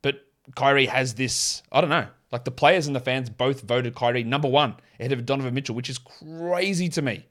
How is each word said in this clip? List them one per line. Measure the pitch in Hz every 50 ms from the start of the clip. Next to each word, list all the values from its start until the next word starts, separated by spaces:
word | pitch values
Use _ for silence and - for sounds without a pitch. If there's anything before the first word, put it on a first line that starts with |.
But | - 139 - - _ _ _ _ _ - -
Kyrie | - 139 139 139 139 135
has | 127 - 131 131 123 110
this, | 120 131 117 - - - - - - _ _
I | - 139
don't | 175 151
know, | 156 165 113 - _ _ _ _
like, | - 123 -
the | -
players | 123 - 151 147 180 185 147
and | 147 139
the | 127
fans | 123 131 127 131 127 117
both | 104 - 123 131 139 135
voted | - 101 120 127 123 120 117
Kyrie | - 123 120 120 123 117
number | 113 135 143 151
one | 135 127 143 151 185 - - _ _ _ -
ahead | 117 120
of | 139 123 120
Donovan | 127 139 139 131 131 120
Mitchell, | 135 135 - 113
which | 120 123 -
is | 131
crazy | - _ - - - 156 156 160 165 170 175 175 175 190 196 196 175 180 170
to | - 170
me. | 143 127 104 82 - _